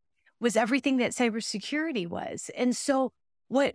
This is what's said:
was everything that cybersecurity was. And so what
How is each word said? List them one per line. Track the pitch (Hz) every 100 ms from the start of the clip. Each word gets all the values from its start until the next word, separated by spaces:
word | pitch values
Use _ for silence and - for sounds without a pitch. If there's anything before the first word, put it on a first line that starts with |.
| _ _ _ _
was | 233 214
everything | 226 269 285 262
that | 233
cybersecurity | - 240 220 - 208 - 294 330 247 170
was. | - - - -
And | - 247 233
so | - 269 262 - _ _ -
what | 254 277